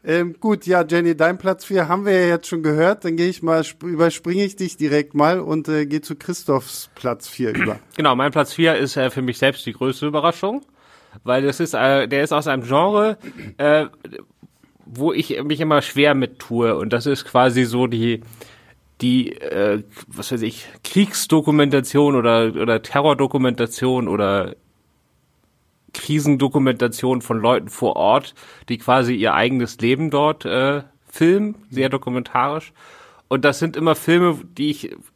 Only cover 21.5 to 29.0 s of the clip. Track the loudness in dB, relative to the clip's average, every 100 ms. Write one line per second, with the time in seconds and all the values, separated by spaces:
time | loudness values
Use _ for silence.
21.5 | 2 4 2 2 2 4 4 4 4 2
22.5 | 0 0 -2 0 0 2 2 0 2 0
23.5 | 0 -4 -2 -2 0 -2 -2 0 0 -4
24.5 | -10 _ _ _ _ _ _ _ _ _
25.5 | _ _ _ _ -14 -4 0 2 2 2
26.5 | 2 0 2 -2 -2 -2 -2 -2 -2 2
27.5 | 0 -2 -4 -2 2 2 2 0 -20 -20
28.5 | -20 -10 -6 0 2